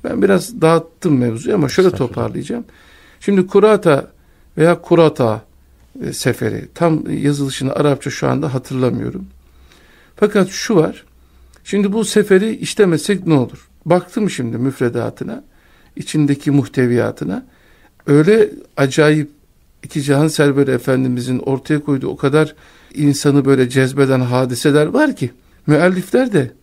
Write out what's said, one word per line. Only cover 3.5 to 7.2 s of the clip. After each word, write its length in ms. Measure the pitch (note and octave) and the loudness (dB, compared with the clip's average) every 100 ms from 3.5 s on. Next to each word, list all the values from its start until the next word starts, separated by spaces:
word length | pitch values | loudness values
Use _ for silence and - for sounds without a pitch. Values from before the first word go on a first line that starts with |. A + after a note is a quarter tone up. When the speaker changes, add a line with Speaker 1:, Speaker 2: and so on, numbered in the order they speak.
| G3+ G#3+ G#3 F3+ C3+ - _ _ _ _ - | 4 4 4 2 0 -2 _ _ _ _ 0
Speaker 1:
veya 240 | D#3+ E3+ | 2 2
Kurata, 600 | - E3+ D#3+ D3+ A#2+ A2 _ _ _ _ _ C4+ | 2 4 4 2 -2 -2 _ _ _ _ _ -12
e, 80 | C#3+ | -10
seferi, 560 | - C3 A#2 A2+ G#2+ - | -4 -4 -2 -4 -6 -12
tam 360 | - E3+ D#3 - | -2 0 0 -4
yazılışını 640 | - | -2